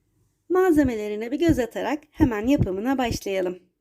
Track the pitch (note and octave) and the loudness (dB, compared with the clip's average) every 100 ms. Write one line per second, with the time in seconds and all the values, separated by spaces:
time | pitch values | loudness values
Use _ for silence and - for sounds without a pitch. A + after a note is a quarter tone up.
0 | _ _ _ _ - F4+ F#4 D4+ C4 A3 | _ _ _ _ -2 2 4 4 2 0
1 | G#3 G#3 A#3 C#4 E4+ B3+ A3+ G3+ G3+ D4+ | -4 -6 -4 0 2 2 0 -4 -4 -4
2 | - - D4 G#3 A#3 C#4+ G3 F#3 A#3+ C4+ | -6 -2 0 0 2 2 0 -2 -2 -2
3 | A#3 - G3+ F#3+ F3+ F3+ _ _ | -2 -4 -4 -4 -4 -6 _ _